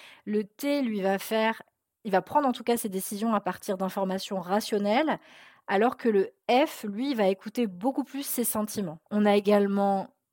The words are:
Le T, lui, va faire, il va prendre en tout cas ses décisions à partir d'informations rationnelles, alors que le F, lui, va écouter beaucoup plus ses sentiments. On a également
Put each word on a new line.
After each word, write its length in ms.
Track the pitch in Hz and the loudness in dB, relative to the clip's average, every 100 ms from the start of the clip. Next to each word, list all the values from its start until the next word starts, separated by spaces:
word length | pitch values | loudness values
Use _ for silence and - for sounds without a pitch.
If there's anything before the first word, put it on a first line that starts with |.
| - - - | -20 -14 -4
Le 180 | 214 | -4
T, 380 | 208 - 285 285 | -4 -4 -2 0
lui, 180 | 247 208 | 0 0
va 180 | 190 196 | 0 0
faire, 420 | - 220 220 226 - _ _ _ | 0 0 0 -2 -10 _ _ _
il 80 | 220 | 0
va 100 | - | 0
prendre 240 | - 294 277 | 2 2 2
en 60 | |
tout 100 | 240 | 0
cas 140 | 240 233 | 0 -2
ses 120 | 214 | -2
décisions 460 | 190 - 202 226 | -6 -6 -4 0
à 60 | 208 | 0
partir 360 | 180 180 - 185 | 0 -6 -4 -4
d'informations 600 | 190 202 190 190 - 190 | -4 -2 -2 -4 -6 -6
rationnelles, 800 | 175 208 - 208 202 233 311 196 - - - _ - | -2 -2 0 -2 2 2 2 -2 -8 -20 -20 _ -2
alors 300 | 196 240 - | 2 2 2
que 120 | 240 | 2
le 220 | 202 - - - | 2 2 -2 2
F, 360 | 247 311 - | 2 2 -2
lui, 300 | 214 202 277 | -8 -4 -2
va 120 | 233 190 | 2 2
écouter 400 | 196 214 247 226 | 0 -4 -4 -4
beaucoup 380 | 175 240 269 | -2 -4 -2
plus 200 | 247 269 | -6 -8
ses 200 | 277 - | -6 -4
sentiments. 560 | 226 220 214 - 180 165 - | -2 -2 -4 -6 -6 -8 -4
On 160 | 208 208 | 2 4
a 80 | |
également 720 | 202 196 208 202 202 196 196 - _ _ | 4 4 4 4 2 0 0 -4 _ _